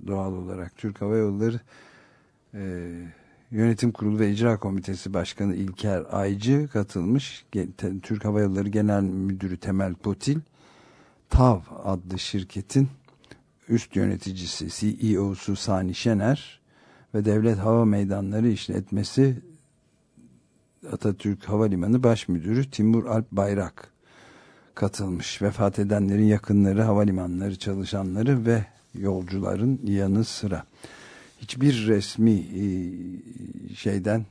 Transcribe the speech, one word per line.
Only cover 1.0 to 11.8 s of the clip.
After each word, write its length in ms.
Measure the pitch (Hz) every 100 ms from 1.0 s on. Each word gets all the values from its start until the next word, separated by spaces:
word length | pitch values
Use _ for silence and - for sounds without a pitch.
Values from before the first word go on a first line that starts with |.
Hava 160 | 101 110
Yolları, 420 | 107 98 113 117 - - - - _ _ _ _ _
e, 380 | 104 95 90 87 87 87 - _ _ _
Yönetim 400 | 110 117 113 120
Kurulu 280 | 107 107 107
ve 120 | 104
İcra 260 | 101 117 104
Komitesi 540 | 98 95 92 92 95
Başkanı 420 | 95 87 - 101 92
İlker 480 | 98 90 104 92 -
Aycı 560 | 98 101 101 110 139 147
katılmış. 720 | 110 101 98 87 135 - - -
Ge-, 180 | 101 87
te-, 280 | - 98 95
Türk 260 | - 107 107
Hava 160 | 104
Yolları 280 | 101 95 101
Genel 340 | 107 107 101
Müdürü 540 | 98 95 95 95 95 90
Temel 360 | 98 95 95
Potil, 460 | 85 104 95 - 151 151 _ - - - _ _ _ _
tav 300 | - 127 101 76 -